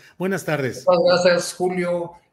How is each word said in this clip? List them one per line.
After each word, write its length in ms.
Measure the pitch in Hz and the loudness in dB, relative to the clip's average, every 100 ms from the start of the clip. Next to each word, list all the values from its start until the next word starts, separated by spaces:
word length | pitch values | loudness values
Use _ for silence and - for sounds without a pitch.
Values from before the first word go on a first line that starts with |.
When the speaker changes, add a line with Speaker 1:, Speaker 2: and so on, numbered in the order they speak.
| - - | -20 -6
Speaker 1:
buenas 260 | 185 185 | -4 -4
tardes. 420 | 165 151 131 - 185 | -2 -2 -2 -2 2
Speaker 2:
Muchas 360 | 175 175 175 | 2 4 4
gracias, 300 | 180 170 - | 4 2 -2
Julio, 600 | - 180 185 175 175 170 - _ | -4 -4 -2 -4 -4 -6 -14 _